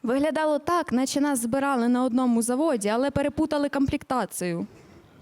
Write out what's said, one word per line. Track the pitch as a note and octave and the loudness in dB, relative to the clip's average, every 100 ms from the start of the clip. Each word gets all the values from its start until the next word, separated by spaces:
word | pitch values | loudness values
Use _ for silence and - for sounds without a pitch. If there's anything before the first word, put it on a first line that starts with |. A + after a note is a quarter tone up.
Виглядало | A#3 C4 D4 D4 D#4 D4 | 0 0 0 0 0 0
так, | D4 F4 D#4 | 0 -2 0
наче | A#3 C4 C#4+ | 0 0 0
нас | C#4+ C4+ | 0 0
збирали | A#3 C4+ C#4 C4 A#3 | 0 0 0 0 2
на | B3 | 2
одному | B3+ A#3+ B3+ A#3 | 2 2 2 2
заводі, | A3+ B3 D#4+ B3 G3+ | 0 0 0 0 0
але | A3+ C#4 | 0 0
перепутали | C#4 C#4+ - D#4 D4 C#4+ | 0 -2 0 -2 0 -2
комплектацію. | C#4 C#4 D4 - B3+ G3 - F3+ E3+ G3 - - - - - | 0 0 -2 -2 -4 -4 -4 -4 -4 -8 -12 -20 -20 -20 -20